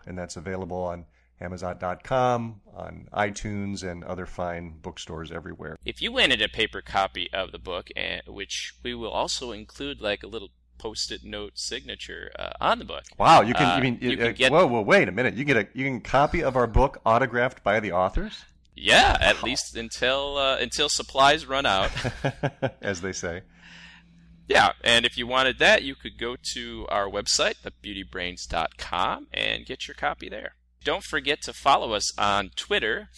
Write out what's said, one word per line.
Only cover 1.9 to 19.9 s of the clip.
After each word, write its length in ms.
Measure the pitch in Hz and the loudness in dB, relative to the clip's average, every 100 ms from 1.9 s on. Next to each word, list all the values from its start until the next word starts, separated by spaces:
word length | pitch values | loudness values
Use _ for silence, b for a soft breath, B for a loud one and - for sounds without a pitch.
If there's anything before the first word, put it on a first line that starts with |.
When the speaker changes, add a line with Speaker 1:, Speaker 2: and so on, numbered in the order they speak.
| 90 - | -8 -4
Speaker 1:
com, 560 | 127 127 120 113 107 _ | 0 2 0 -4 -12 _
on 360 | 92 85 82 - | -14 -14 -14 -10
iTunes, 720 | - 104 104 107 101 101 98 | -2 -2 -2 -6 -4 -6 -6
and 200 | 92 87 - | -8 -8 -8
other 200 | 90 90 | -10 -8
fine 540 | - 87 85 85 80 | -6 -6 -6 -10 -12
bookstores 500 | 90 82 - 80 80 | -14 -14 -12 -12 -10
everywhere. 440 | 82 85 82 78 80 | -12 -12 -12 -14 -10
Speaker 2:
If 180 | - - | -10 -8
you 120 | 202 | -6
wanted 280 | 254 190 120 | 0 2 2
a 60 | 107 | 0
paper 340 | - 110 98 | 0 -2 -2
copy 480 | - 101 95 92 87 | -4 0 0 -2 -6
of 180 | 95 90 | -6 -6
the 80 | 87 | -10
book, 300 | - 90 - - | -10 -10 -8 -8
eh, 240 | 87 87 - | -6 -8 -12
which 460 | 101 98 - - - | -12 -8 -8 -10 -10
we 140 | 123 120 | -10 -8
will 160 | 110 | -6
also 400 | 98 156 - 127 | -4 -2 -4 -6
include, 480 | 104 110 - 139 139 | -12 -14 -12 -10 -6
like, 240 | 104 101 | -4 -4
a 40 | 98 | -6
little 240 | 110 98 _ _ - | -12 -14 _ _ -14
Post-it 440 | 113 107 - 110 | -12 -6 -6 -8
note 300 | - 104 104 - | -10 -10 -10 -10
signature, 720 | - 120 135 101 - 87 92 - | -8 -8 -10 -14 -12 -12 -14 -10
uh, 140 | - - | -10 -2
on 160 | 151 170 | 0 0
the 80 | - | -4
book. 180 | 76 - - | -12 -12 2
Speaker 1:
Wow, 240 | 113 160 | 8 10
you 140 | 107 120 | 8 4
can, 100 | 90 | 4
Speaker 2:
Uh, 100 | 87 | 4
Speaker 1:
you 40 | |
mean, 160 | 131 120 | 2 0
Speaker 2:
you 120 | 123 | -2
Speaker 1:
uh, 140 | 117 117 | 0 0
Speaker 2:
can 80 | 104 | 4
get 160 | 131 | 6
Speaker 1:
whoa, 160 | 156 170 | 6 6
whoa, 140 | 120 | 4
wait 260 | 104 196 120 | 6 6 6
a 40 | |
minute. 220 | 92 123 | 2 0
You 100 | 98 | 0
get 140 | 143 117 | 2 2
a, 100 | 101 | 2
you 100 | 123 | -2
can 180 | 135 123 | -4 -4
copy 420 | - 127 147 175 | 0 4 4 2
of 120 | 139 127 | 2 2
our 120 | 120 | 4
book 340 | 113 113 - | 4 4 2
autographed 600 | 113 113 127 120 127 - | 4 4 4 2 0 0
by 160 | - 107 | 2 2
the 140 | 107 | 2
authors? 520 | 87 92 - 208 - - _ _ - | 2 2 2 -4 -10 -18 _ _ -4
Speaker 2:
Yeah, 420 | 98 147 392 - | 6 8 8 4
at 180 | - 107 | 4 2
Speaker 1:
Wow. 40 | |
Speaker 2:
least 340 | 120 131 - 113 | 0 -4 -6 -8
until, 640 | 113 | -10